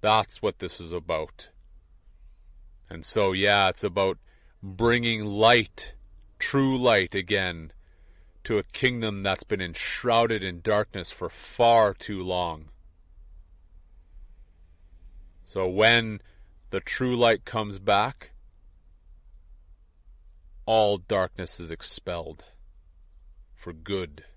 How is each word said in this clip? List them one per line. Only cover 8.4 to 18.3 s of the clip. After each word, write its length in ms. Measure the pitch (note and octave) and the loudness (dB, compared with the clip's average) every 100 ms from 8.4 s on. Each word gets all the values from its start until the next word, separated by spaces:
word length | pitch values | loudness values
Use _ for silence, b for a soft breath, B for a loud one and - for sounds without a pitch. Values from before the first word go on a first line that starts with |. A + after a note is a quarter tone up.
to 140 | - A2 | -4 -4
a 40 | |
kingdom 600 | F#2+ - B2+ B2 A2 G2+ | -4 -2 -2 -2 -6 -4
that's 200 | G2 F#2+ | -4 -4
been 180 | - G#2 | -4 -6
enshrouded 840 | F2+ E2 - - B2 A#2 A#2 A2 | -4 -8 -8 -6 0 2 2 0
in 180 | F#2+ F2 | -4 -6
darkness 500 | E2+ G#2 G#2 G2+ E2+ | -2 0 0 -6 -10
for 180 | - F2 | -8 -10
far 680 | - - - A#2 A#2 G#2+ | -10 -20 2 6 6 4
too 280 | F#2+ - G2+ | 2 -10 -8
long. 460 | F#2 F2+ F2 D#2+ D#2 - - _ _ - - - - - _ - - - _ - - - - _ - _ - - - - - - | -4 -2 -2 -6 -14 -20 -20 _ _ -20 -20 -20 -20 -20 _ -20 -20 -20 _ -20 -20 -20 -20 _ -20 _ -20 -20 -20 -20 -20 -20
So 220 | - G2+ F#2 | -12 -4 -4
when 540 | F#2 A2 A#2 A2+ G#2 - - - - - | 4 4 6 2 -8 -12 -20 -20 -20 -8
the 100 | G2 | -8
true 360 | - - B2+ B2 | -6 -4 -2 4
light 280 | A#2 A2 | 4 4
comes 340 | - A2+ G#2 G2 | -2 -6 -6 -6
back, 540 | G2 G2+ A2+ - - | 0 2 2 -4 -20